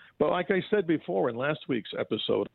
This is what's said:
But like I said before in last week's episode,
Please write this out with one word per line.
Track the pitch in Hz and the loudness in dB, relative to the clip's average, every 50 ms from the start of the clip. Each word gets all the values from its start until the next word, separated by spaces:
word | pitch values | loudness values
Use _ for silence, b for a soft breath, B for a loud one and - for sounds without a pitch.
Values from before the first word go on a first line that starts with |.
| B B B - | B B B 0
But | 151 151 | 2 2
like | 175 180 180 - | 2 2 0 0
I | 196 185 - - | 0 0 0 2
said | 214 208 185 | 0 2 2
before | 160 160 143 - - 180 196 165 123 | 2 0 0 0 -2 -2 0 0 0
in | 113 | 0
last | 117 131 147 151 - - | 0 -2 -2 -2 -2 -2
week's | - 135 113 - - - - | -2 -2 -2 -2 -4 -6 -6
episode, | 110 - 113 110 - - 110 104 101 - | -4 -2 -2 -2 0 0 0 0 0 0